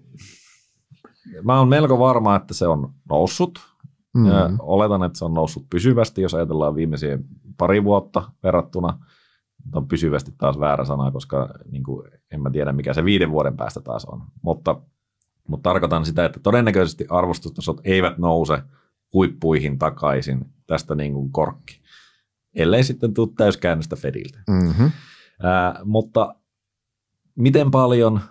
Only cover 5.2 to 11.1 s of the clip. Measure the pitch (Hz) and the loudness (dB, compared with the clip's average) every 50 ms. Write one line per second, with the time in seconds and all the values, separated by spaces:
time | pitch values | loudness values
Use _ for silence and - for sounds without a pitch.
5.2 | 90 82 82 80 80 78 - - - - - 85 95 127 127 117 113 - - - | -6 -2 0 0 0 -2 -4 -8 -10 -6 -4 0 2 4 4 4 2 0 0 -2
6.2 | 95 85 85 82 85 78 78 78 76 76 78 76 82 80 76 71 76 73 69 67 | -2 -2 0 -2 -2 -2 0 0 0 0 0 -2 -2 -2 -2 -4 -4 -4 -4 -6
7.2 | 67 - - - - - - - 87 87 98 107 101 101 101 98 98 - - 80 | -8 -12 -18 -20 -20 -20 -4 -2 0 2 2 2 4 4 2 2 0 -2 -4 -6
8.2 | - - - _ - 92 85 87 80 - - 92 90 85 85 - - _ _ _ | -6 -6 -10 _ -2 0 0 0 0 -2 -4 -4 -4 -4 -4 -6 -12 _ _ _
9.2 | _ _ _ _ _ _ _ - - - - 78 67 67 85 - 82 80 73 71 | _ _ _ _ _ _ _ -20 -14 -8 -6 -6 -4 -4 -2 -2 0 0 0 -2
10.2 | 69 69 - - - 69 69 73 73 73 71 71 69 67 71 69 67 67 | -4 -8 -8 -4 -2 -2 0 0 0 0 0 -2 -2 -4 -4 -2 -2 -4